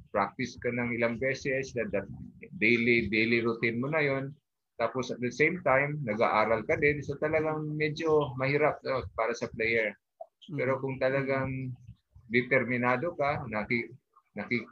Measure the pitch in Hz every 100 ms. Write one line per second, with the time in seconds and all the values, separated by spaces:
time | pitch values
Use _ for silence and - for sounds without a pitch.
0 | - 107 98 - 123 - 123 123 120 117
1 | 117 113 131 135 143 131 135 120 107 98
2 | 98 - - - - 90 107 117 117 117
3 | 104 107 113 117 117 113 117 117 135 156
4 | 143 135 139 - _ _ _ - 117 131
5 | 123 113 123 120 156 180 151 131 143 151
6 | 120 107 104 101 107 113 104 165 147 147
7 | 131 139 156 160 156 156 151 151 151 151
8 | 165 151 143 127 135 143 151 - 131 131
9 | - - 113 117 117 113 113 113 107 101
10 | _ _ - _ - 143 127 131 135 131
11 | 131 135 131 135 131 131 127 123 - -
12 | _ - - 117 123 135 117 123 123 123
13 | 170 170 143 151 131 107 101 120 117 127
14 | _ _ _ 104 104 117 -